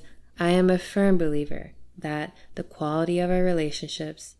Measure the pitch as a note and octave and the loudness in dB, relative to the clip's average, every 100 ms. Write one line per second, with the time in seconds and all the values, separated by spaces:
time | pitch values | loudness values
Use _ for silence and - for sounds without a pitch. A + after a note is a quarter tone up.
0 | - - - - F3 F3+ F#3 F#3 - G3+ | -14 -20 -20 -2 2 4 4 2 -2 2
1 | G3 F#3 D#3+ D3+ D3 - - - - - | 4 4 4 0 0 -4 -6 -16 -20 -12
2 | D#3 D3+ D#3 - - - - - D#3 D#3 | -6 -6 -6 -12 -16 -12 -12 -6 -4 -2
3 | E3 F3 F3 F3+ F#3 E3+ D3+ - D3+ - | 0 0 2 2 4 2 0 -4 -8 -10
4 | D#3 D#3+ - - | -10 -12 -18 -20